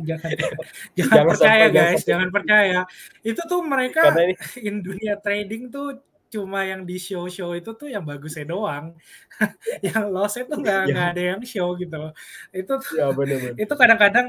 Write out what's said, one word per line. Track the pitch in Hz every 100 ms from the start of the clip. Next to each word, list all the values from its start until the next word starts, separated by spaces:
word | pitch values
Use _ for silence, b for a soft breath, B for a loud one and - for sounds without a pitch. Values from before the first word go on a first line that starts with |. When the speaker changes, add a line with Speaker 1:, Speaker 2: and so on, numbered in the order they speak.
| 160
Speaker 1:
jangan, | 160 160
jangan. |
Speaker 2:
<laughs> | - - 156 - - - -
Speaker 1:
Jangan | 180
Speaker 2:
Jangan | 151 156
Speaker 1:
percaya, | -
Speaker 2:
sampai, | 214 220
jangan | 220 -
Speaker 1:
guys, | 170
Speaker 2:
sampai. | 175 165
Speaker 1:
jangan | 175 185
percaya. | 190 190 214 196 180 185 B B B
Itu | 220 226 339
tuh | 359 320
mereka | 269 254 214 -
Speaker 2:
Karena | 147 175
ini | 185
Speaker 1:
<laughs> | - - 214
in | 208
dunia | 180 196 214 202
trading | 208 202 202 226 247
tuh | 277 285 269 _ _ _
cuma | 214 196 196 190
yang | 190
di | 180 180
show-show | - 185 180 180 175
itu | 175 170 220
tuh | 294
yang | 220
bagusnya | 151 143 147 151 147
doang. | 180 208 143 160 165 B B B B
<laughs> | 214 - - 587 392
Yang | 220 208
loss | 185 208 240
itu | 254
nggak, | 294 262 190 190
Speaker 2:
Ya. |
Speaker 1:
nggak | 180 175
ada | 175 180 196
yang | 247
show | 208 180 180
gitu | 175
loh. | 156 151 156 B B B
Itu | 185 185 269
tuh, | - 160
Speaker 2:
Ya, | 143
benar, | 135 139 135
benar. | 127 120
Speaker 1:
<laughs> |
itu | 214 -
kadang-kadang | 247 226 202 208